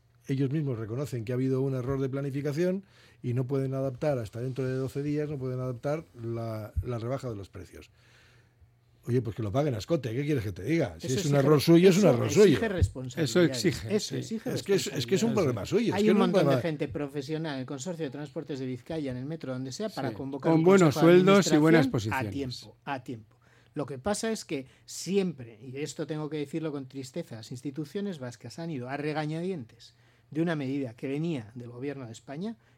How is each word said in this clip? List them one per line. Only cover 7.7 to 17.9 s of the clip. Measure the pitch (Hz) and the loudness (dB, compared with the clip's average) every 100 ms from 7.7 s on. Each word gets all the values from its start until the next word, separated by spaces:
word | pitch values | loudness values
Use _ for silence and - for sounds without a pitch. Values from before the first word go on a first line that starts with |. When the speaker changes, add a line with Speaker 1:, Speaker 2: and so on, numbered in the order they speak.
| 80 78 _ _ _ _ _ _ _ _ _ _ _ - | -18 -20 _ _ _ _ _ _ _ _ _ _ _ -2
Speaker 1:
Oye, | 120 | -2
pues | 113 107 | 0 -4
que | |
lo | 107 | -4
paguen | 101 151 | -2 0
a | 110 | -2
escote, | - 165 120 | -2 -2 -2
¿qué | 117 | -4
quieres | 147 143 | -2 -2
que | 104 | -2
te | 87 | -6
diga? | 95 165 117 82 | -2 0 -2 -4
Si | 170 | -4
Speaker 2:
Eso | 131 | -2
Speaker 1:
es | 165 | 2
un | |
Speaker 2:
exige | 143 | 4
Speaker 1:
error | 139 151 | 6 4
suyo, | 123 170 185 | 6 8 8
es | 175 | 8
un | |
Speaker 2:
eso | 196 | 6
Speaker 1:
error | 120 113 | 4 4
Speaker 2:
exige | 123 208 - | 6 8 6
Speaker 1:
suyo. | 226 | 2
Speaker 2:
responsabilidades. | 185 - 135 127 147 147 | 0 0 -2 -8 -4 0
Speaker 3:
Eso | 180 | 4
exige, | 165 131 175 - 110 208 | 2 2 0 -2 -2 -2
Speaker 2:
Eso | - | -2
Speaker 3:
sí. | 139 | -6
Speaker 2:
exige | 123 220 - | -6 -6 -4
Speaker 1:
Es | - | -4
que | - 196 | 0 0
es, | 123 | 0
es | - 120 | -4 0
que | 190 | 0
es | |
un | 226 | 2
Speaker 2:
responsabilidades. | |
Speaker 1:
problema | 214 156 110 - | 2 0 0 0
suyo, | 196 233 | 0 2
es | 196 | 2
Speaker 2:
Hay | |
Speaker 1:
que | 214 | 4
Speaker 2:
un | 214 | 6
Speaker 1:
no | |
es | 185 | 6
un | |
Speaker 2:
montón | 185 | 4
de | 147 | 4
Speaker 1:
problema | 131 | 4
Speaker 2:
gente | 165 151 151 | 0 -2 -4
profesional | 156 143 143 131 156 160 135 | -4 -6 -6 -6 -4 -4 -6
en | |
el | 131 | -8
Consorcio | 143 139 | -8 -8